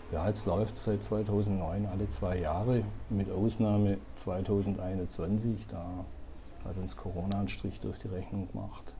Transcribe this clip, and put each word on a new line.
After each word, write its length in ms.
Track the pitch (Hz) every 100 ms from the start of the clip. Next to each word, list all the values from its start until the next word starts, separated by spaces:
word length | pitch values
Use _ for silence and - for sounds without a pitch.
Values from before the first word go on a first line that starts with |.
| -
ja, 160 | 80 95
jetzt 160 | 104
läuft 320 | 98 87 107 -
es 80 |
seit 180 | - 101
zweitausendneun 840 | - 107 104 104 101 95 90 95 104
alle 200 | 98 104
zwei 280 | - 92 90
Jahre, 440 | 80 85 117 120 104 101 -
mit 220 | 101 98
Ausnahme 680 | - 110 110 107 104 101 101 - -
zweitausendeinundzwanzig, 1500 | - 92 95 101 101 95 92 95 87 - 82 107 117 101 -
da 180 | 85 85 90 95 - - - - -
hat 140 | 95 92
uns 180 | 92 -
Corona 440 | 92 87 95 101
einen 80 | 98
Strich 320 | - 101 -
durch 180 | 101 -
die 100 | 104
Rechnung 400 | 92 92 101 92
gemacht. 440 | - 104 - -